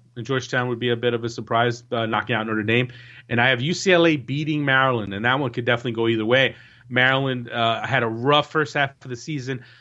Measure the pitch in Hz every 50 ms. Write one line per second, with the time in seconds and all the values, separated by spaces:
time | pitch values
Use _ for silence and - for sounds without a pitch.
0 | _ _ - 120 113 123 135 127 123 - 139 127 123 123 120 113 123 120 120 117
1 | 123 120 120 113 117 113 117 - 123 - 120 117 120 120 117 - - - 123 117
2 | 113 110 110 107 107 120 120 107 107 110 110 107 104 107 113 120 127 123 - -
3 | - - - - - - 117 117 120 131 131 120 131 160 175 - - 196 180 170
4 | 170 170 156 143 117 - 135 147 156 151 156 151 143 139 131 131 135 135 123 113
5 | 101 98 98 101 110 123 131 143 143 123 120 127 120 123 120 117 123 127 110 113
6 | 113 117 117 110 107 110 123 135 131 - - - - - - _ _ - 123 127
7 | 127 131 135 135 139 135 127 123 120 120 120 120 113 113 113 107 107 - 135 127
8 | 120 113 113 113 123 139 147 151 147 - - 156 147 147 - 147 139 135 - _
9 | - 135 123 117 - 160 151 139 120 127 131 117 - - - -